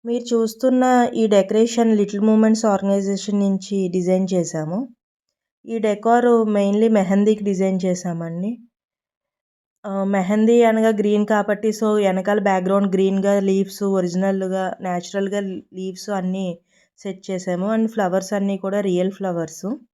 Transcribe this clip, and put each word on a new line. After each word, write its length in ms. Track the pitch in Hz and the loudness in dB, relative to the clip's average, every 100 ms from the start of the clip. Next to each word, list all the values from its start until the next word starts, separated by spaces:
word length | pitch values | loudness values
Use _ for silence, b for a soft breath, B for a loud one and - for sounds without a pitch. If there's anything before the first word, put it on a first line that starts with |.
| 233 | -4
మీరు 200 | 240 - | -6 0
చూస్తున్న 580 | 226 226 220 262 254 254 247 240 | 0 0 0 0 2 4 4 2
ఈ 120 | - 220 | 0 4
డెకరేషన్ 640 | 202 196 214 226 233 226 214 | 4 4 2 2 2 2 2
లిటిల్ 280 | 196 202 | 0 0
మూమెంట్స్ 400 | 214 220 220 220 220 | 2 4 4 2 2
ఆర్గనైజేషన్ 760 | 196 196 196 196 196 208 202 | 0 0 0 0 -4 -2 -2
నుంచి 380 | 196 190 190 196 185 | 0 -2 -4 -4 -2
డిజైన్ 380 | 180 175 185 185 | -2 0 0 0
చేశాము. 520 | 185 165 160 156 190 262 - _ _ _ _ _ _ - | -2 -2 -6 -6 -6 -8 -14 _ _ _ _ _ _ -8
ఈ 120 | 226 | -4
డెకార్ 480 | 214 208 226 240 240 233 220 | -2 0 2 4 4 4 4
mainly 420 | 208 202 208 226 | 2 2 2 4
మెహందీకి 540 | 214 185 196 208 214 | 4 2 2 4 2
డిజైన్ 360 | 202 185 190 190 | 0 0 0 0
చేశామండి. 720 | 185 180 180 170 165 170 202 240 - _ _ _ _ _ _ _ _ _ _ _ 208 | -2 -2 -4 -6 -8 -6 -8 -8 -16 _ _ _ _ _ _ _ _ _ _ _ -8
ఆ, 60 | 196 196 | -4 0
మెహందీ 500 | 196 180 214 220 240 | 0 0 2 4 6
అనగా 280 | 233 220 220 | 6 4 2
గ్రీన్ 340 | 214 208 208 208 | 2 0 0 2
కాబట్టి, 440 | 214 202 208 220 | 0 0 -2 -2
so 180 | 214 220 214 | -2 0 2
వెనకాల 440 | 196 185 190 208 | 0 0 0 0
బ్యాక్‌గ్రౌండ్ 480 | 196 185 185 196 202 | 2 0 2 0 2
గ్రీన్‌గా 440 | 185 190 190 196 202 | 2 2 2 2 2
లీవ్స్, 440 | 196 190 190 - 202 | 2 0 -2 -4 -2
ఒరిజినల్‌గా, 760 | 190 180 180 196 196 190 190 185 - | 0 -2 -2 -2 -2 -4 -4 -4 -6
న్యాచురల్‌గా 600 | 185 175 180 202 196 202 196 185 - | -6 -6 -6 -6 -4 -4 -6 -10 -12
లీవ్స్ 360 | 185 190 185 - | -10 -10 -10 -8
అన్నీ 360 | 196 185 190 185 170 _ _ _ _ | -6 -4 -4 -6 -8 _ _ _ _
సెట్ 220 | 202 190 | -14 -12
చేసాము. 440 | - 185 185 180 196 | -8 -8 -4 -4 -2
And 180 | 220 226 | -2 -2
ఫ్లవర్స్ 440 | 220 190 185 190 | -2 0 -2 -2
అన్నీ 240 | 208 202 196 | -4 -2 -4
కూడా 240 | 196 202 | -4 -2
రియల్ 300 | 202 180 185 | 0 0 -2
ఫ్లవర్స్. 540 | 190 196 170 160 - 190 277 _ | -4 -6 -4 -6 -8 -10 -10 _